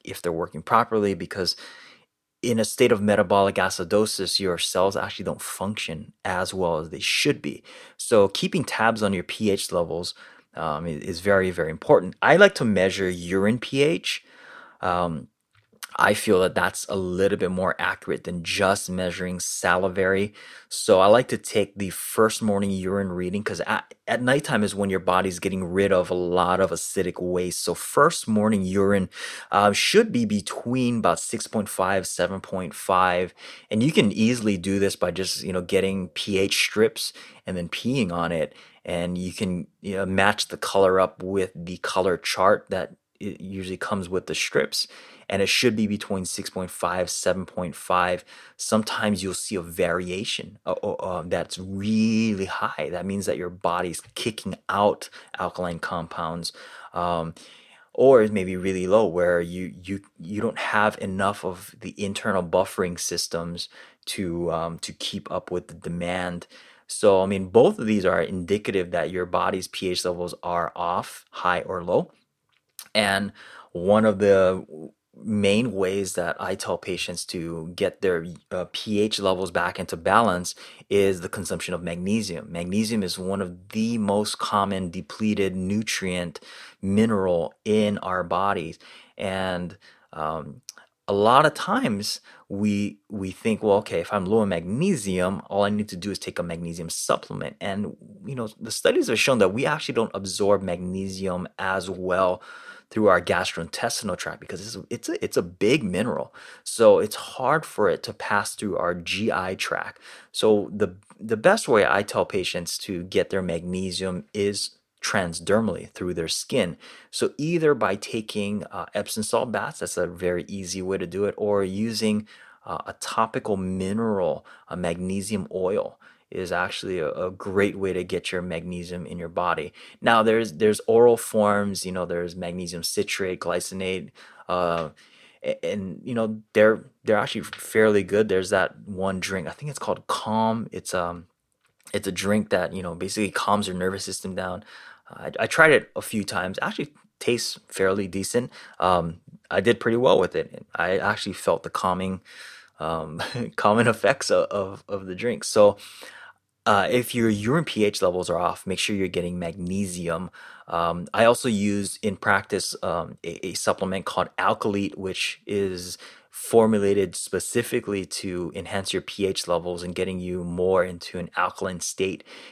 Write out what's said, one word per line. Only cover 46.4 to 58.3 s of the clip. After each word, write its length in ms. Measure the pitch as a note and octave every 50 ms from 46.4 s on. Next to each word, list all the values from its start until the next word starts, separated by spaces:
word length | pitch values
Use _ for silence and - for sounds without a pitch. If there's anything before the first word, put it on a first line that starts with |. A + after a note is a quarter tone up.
| F#2 -
point 220 | - F#2+ F#2 F2
five, 360 | - - F#2 F2 F2+ F#2 F2+ -
seven 380 | - - - F#2 F2+ F#2+ F2
point 300 | - - F#2 F2+ E2 -
five. 480 | - - - F#2 F2+ F2+ F2+ F2+ F2+ - - - - - - _
Sometimes 680 | - - - A2 A2 A2 - - - A2 G#2+ G2+ F2+
you'll 120 | F#2+ F#2+ F2+
see 200 | - - - G#2+
a 60 | F#2
variation, 1000 | E2 E2+ E2+ G2 F2+ E2+ E2+ F2+ F2+ F2+ F2+ F#2+ F#2 - - - - - G#2 - -
uh, 80 | F2+ - -
uh, 100 | - G#2 -
uh, 280 | - - F#2 F2+ E2+ D#2+
that's 320 | F2 F2+ F2 D#2+ - -
really 920 | F#2 F#2 F#2+ G2 G2 G2+ G#2+ A2 A2 A2 A2+ A2 A2 A2+ A2+ G#2 F#2+ G2
high. 420 | F#2 - - G#2+ A2+ - - D2+ C#2+
That 160 | F2 F2 F2
means 200 | G2 G2 G2+ F2+
that 100 | G2+ C2
your 140 | A#1+ F2+ F2
body's 500 | F2+ F#2+ - F2 E2+ F2+ F2+ F2 E2 - - - -
kicking 400 | - - A#2+ G#2+ - - G2 E2+ - - -
out 400 | G2 G2+ G#2 G2+ - - - - - - - - - -
alkaline 400 | F#2 F2 - - F2+ F2 E2+ E2
compounds. 760 | - - F#2+ E2+ E2 E2 - - E2+ D#2+ E2+ E2+ E2 - - - - - - - - -
Um, 420 | - F2 F2 F2 E2+ E2+ E2 E2 D#2+ - - - - - - _ - - - _
or 300 | - - B2 C3 C3+ A2+
it 100 | G#2+ G#2